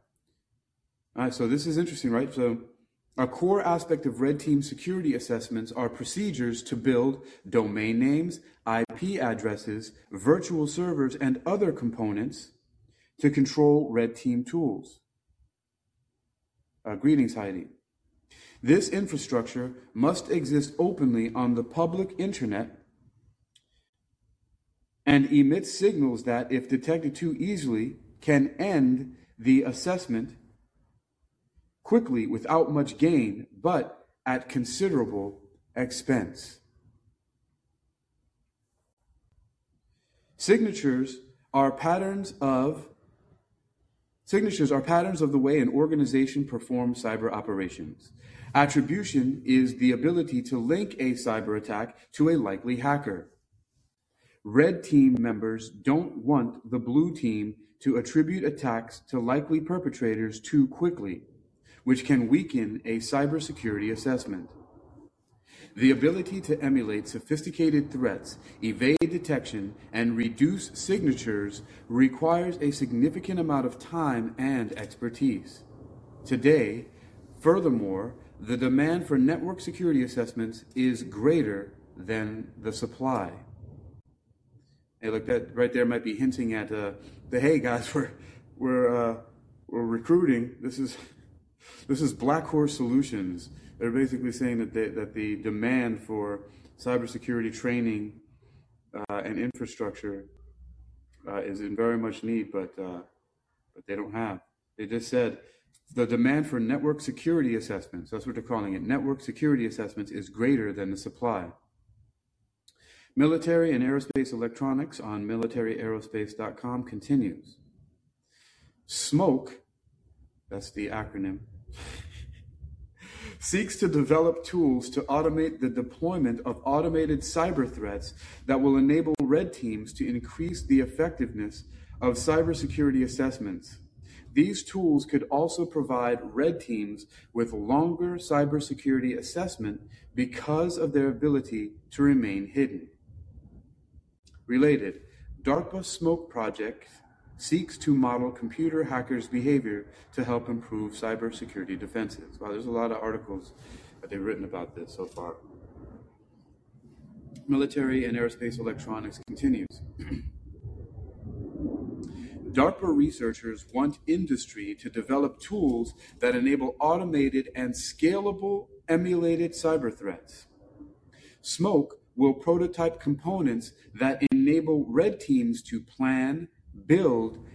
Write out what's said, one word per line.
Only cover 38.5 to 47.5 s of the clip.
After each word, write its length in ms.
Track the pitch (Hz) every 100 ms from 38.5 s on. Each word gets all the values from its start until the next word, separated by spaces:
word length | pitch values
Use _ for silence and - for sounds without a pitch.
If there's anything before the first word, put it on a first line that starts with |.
| _ _ _ _ _ _ _ _ _ _ _ _ _ _ _ _ _ _ -
Signatures 800 | - 226 220 - 143 127 131 - - _ _
are 200 | 139 139
patterns 640 | - 165 185 190 196 185 -
of, 500 | 139 131 139 156 - - _ _ _ _ _ _ _ _ _ _ _ _ -
signatures 480 | 202 208 170 139
are 80 | 139
patterns 400 | 160 170 190 160
of 100 | 147
the 60 | 139
way 240 | 135 151
an 80 | 117
organization 760 | 139 156 151 127 131 131 143
performs 580 | 139 117 - 123 123 123
cyber 300 | 113 110 113
operations. 800 | 104 107